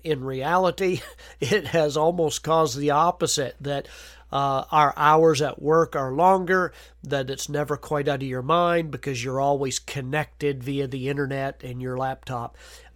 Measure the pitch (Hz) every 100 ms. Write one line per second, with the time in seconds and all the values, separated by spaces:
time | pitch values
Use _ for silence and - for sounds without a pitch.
0 | 165 143 131 131 135 180 185 165 190 160
1 | - - - - 117 208 143 165 151 147
2 | 160 175 156 - - 160 156 123 147 143
3 | 170 175 165 - 131 - 143 143 - -
4 | - - - 135 139 135 135 156 143 143
5 | 151 156 160 143 143 - 143 160 160 151
6 | 131 135 180 190 180 185 175 - - _
7 | 147 139 131 135 - 147 147 147 - 151
8 | 143 139 135 127 127 165 175 170 160 135
9 | - 131 123 131 139 143 139 127 - 143
10 | 127 151 147 - 147 135 123 139 139 135
11 | 131 143 139 139 135 135 127 123 127 127
12 | 131 131 - 123 117 - - - -